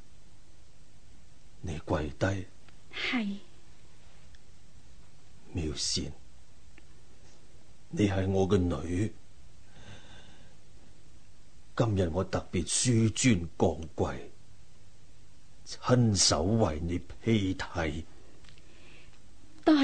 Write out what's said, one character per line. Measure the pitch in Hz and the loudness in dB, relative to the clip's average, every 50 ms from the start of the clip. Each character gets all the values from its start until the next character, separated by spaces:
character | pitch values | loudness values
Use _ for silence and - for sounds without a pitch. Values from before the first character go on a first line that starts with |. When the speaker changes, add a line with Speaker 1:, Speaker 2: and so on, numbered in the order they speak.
| - - - - - - - - - - - - - - - - - - - - - - - - - - - - - - - - | -8 -8 -8 -8 -8 -8 -8 -8 -8 -8 -8 -8 -8 -8 -8 -8 -8 -8 -8 -8 -8 -8 -8 -8 -8 -8 -8 -8 -8 -8 -8 -6
Speaker 1:
你 | - 87 73 78 | -4 -4 -4 -4
跪 | - - 90 78 76 73 | 0 0 2 2 2 0
低。 | - - 113 101 98 95 87 - - - - - - - - - - | 0 0 2 2 2 0 -2 -6 -8 -8 -8 -8 -8 -8 -8 -8 -6
Speaker 2:
係。 | - - - 269 247 214 202 196 202 - - - - - - - - - - - - - - - - - - - - - - - - - - - - - - - - - - - - - - - - - - | -4 -2 0 2 2 2 0 -2 -4 -6 -8 -10 -8 -8 -8 -8 -8 -8 -8 -8 -8 -8 -8 -8 -8 -8 -8 -8 -8 -8 -8 -8 -8 -8 -8 -8 -8 -8 -8 -8 -8 -8 -8 -8 -8 -8 -8 -8 -8 -8 -6
Speaker 1:
妙 | - 92 80 76 67 | -4 -2 -2 -2 -2
善， | - - - - - - 73 - - - - - - - - - - - - - - - - - - - - - - - - - - - - - - - - - - - - | 0 0 0 0 0 0 -2 -4 -6 -8 -8 -8 -8 -8 -8 -8 -8 -8 -8 -8 -8 -8 -8 -8 -8 -8 -8 -8 -8 -8 -8 -8 -8 -8 -8 -8 -8 -8 -8 -8 -8 -8 -4
你 | - - 104 | 2 4 4
係 | 95 95 95 95 95 | 6 6 4 4 4
我 | 95 95 95 | 6 6 6
嘅 | 90 104 | 6 6
女， | 95 90 87 82 73 78 82 90 92 110 107 - - - - - - - - - - - - - - - 104 101 - - - - - - - - - - - - - - - - - - - - - - - - - - - - - - - - - - - - | 6 6 4 2 0 0 0 2 2 2 0 0 -4 -8 -8 -8 -8 -8 -8 -8 -8 -8 -8 -8 -8 -8 -8 -8 -8 -8 -8 -8 -8 -8 -8 -8 -8 -8 -8 -8 -8 -8 -8 -8 -8 -8 -8 -8 -8 -8 -8 -8 -8 -8 -8 -8 -8 -8 -8 -8 -8 -8 -2 0
今 | - 120 113 104 | 2 4 4 4
日 | 95 92 82 78 | 4 4 4 2
我 | 92 95 | 0 0
特 | - - - - - | 2 0 -2 -2 0
別 | - 90 80 | 0 0 0
紆 | - - - - 127 117 113 113 107 - | 2 2 4 4 6 6 6 6 6 4
尊 | - - 127 110 87 85 82 - | 6 6 6 6 6 4 0 2
降 | - 107 87 80 85 78 - - | 4 4 4 4 2 -4 -4 0
貴， | - 95 76 67 65 - - - - - - - - - - - - - - - - - - - - - - - - - - - - - - | 0 0 0 0 -2 -6 -8 -8 -8 -8 -8 -8 -8 -8 -8 -8 -8 -8 -8 -8 -8 -8 -8 -8 -8 -8 -8 -8 -8 -8 -8 -8 -8 -6 -6
親 | - - - - 127 123 117 113 101 | -6 -2 4 6 8 8 8 8 8
手 | 90 - - 90 73 80 | 8 6 6 6 6 6
為 | 95 113 113 107 82 76 78 | 6 6 6 6 4 4 2
你 | 82 87 87 85 - - - - | 0 0 0 0 -2 -4 -6 0
披 | - 113 113 107 98 92 95 | 4 6 6 6 6 4 2
剃。 | - - - - 85 80 76 71 82 - - - - - - - - - - - - - - - - - - - - - - - - - - - - - - - - - | 0 -2 -2 -2 0 0 0 0 -2 -4 -6 -6 -8 -8 -8 -8 -8 -8 -8 -8 -8 -8 -8 -8 -8 -8 -8 -8 -8 -8 -8 -8 -8 -8 -8 -8 -8 -8 -8 -8 2 6
Speaker 2:
多 | 330 311 285 | 8 8 8